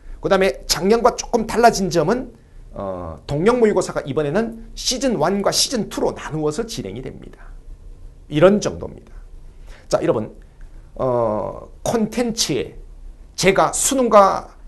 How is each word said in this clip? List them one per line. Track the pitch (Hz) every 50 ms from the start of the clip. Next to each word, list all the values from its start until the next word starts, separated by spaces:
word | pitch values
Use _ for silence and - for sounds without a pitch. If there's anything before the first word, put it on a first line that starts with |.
| - - - -
그다음에 | - 165 196 190 190 190 - - -
작년과 | - - 151 170 196 226 233 220 240 226
조금 | - - - - 226 220
달라진 | 226 - 214 240 226 - 180 190 175
점은, | 151 170 147 165 233 254 - - - - - - - - - - -
어, | - 101 95 92 90 87 82 78 73 -
동력 | - 143 147 175 220 247 247
모의고사가 | 226 214 - 185 - - - 151 -
이번에는 | 143 127 156 151 143 151 208 233 226 - - - - -
시즌 | - - - 262 233 277 262 220
원 | 147 147 175 202 202
과 | 190 -
시즌 | - - - - 277 220 190 -
투로 | - - 269 156 110
나누어서 | - - - 143 156 151 151 151 185 233
진행이 | 226 - - 104 95 95 120
됩니다. | - - - 65 - - - - - - - - - - - - - - - - - - - - - -
이런 | 143 151 165 190 208 202
정도입니다. | - 131 85 82 - - - - - - - - - - - - - - - - - - - - - -
자, | - - 156
여러분, | 165 143 117 107 - - - - - - - - - - - - - -
어, | - 127 131 123 120 117 110 107 104 95 95 - - - - - - -
콘텐츠에 | - - 233 214 214 - 247 247 233 220 - - - 147 110 - - - - - - - - - - - - - - -
제가 | - - 190 196 180 160 143 -
수능과 | - - - 277 277 247 226 220 202 196 190 - - - - - - -